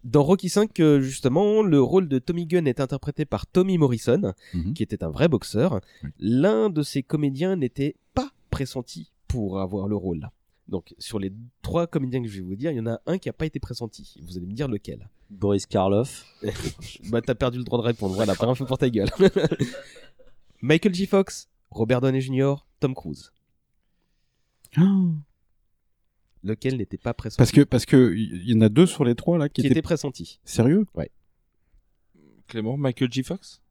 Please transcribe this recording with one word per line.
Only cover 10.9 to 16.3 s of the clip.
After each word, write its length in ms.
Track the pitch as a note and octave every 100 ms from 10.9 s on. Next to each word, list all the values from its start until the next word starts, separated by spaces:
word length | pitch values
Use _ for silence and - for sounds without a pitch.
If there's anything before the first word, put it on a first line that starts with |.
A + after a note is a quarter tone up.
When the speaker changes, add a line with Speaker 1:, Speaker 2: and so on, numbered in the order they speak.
| -
Speaker 1:
sur 180 | - G#2+
les 160 | F#2+ G#2 A#2+ _
trois 240 | - E3 E3+
comédiens 340 | D#3 B2+ B2+
que 60 | A#2
je 80 | G2
vais 40 | F#2
vous 100 | G2
dire, 140 | D#3
il 80 | C3
y 20 |
en 60 | A2+
a 140 | A#2 -
un 100 | F#3
qui 100 | -
a 60 |
pas 140 | - D#3+
été 120 | C#3+
pressenti. 600 | - - A#2 - G#2+ -
Vous 160 | E2 F2+
allez 80 | F2
me 80 |
dire 140 | A2+ C#3+
lequel. 420 | G#2 - A1+ - _ _
Speaker 3:
Boris 340 | F#2+ G2+ G2+ -
Karloff. 600 | G#2+ F#2+ G2+ C3 - -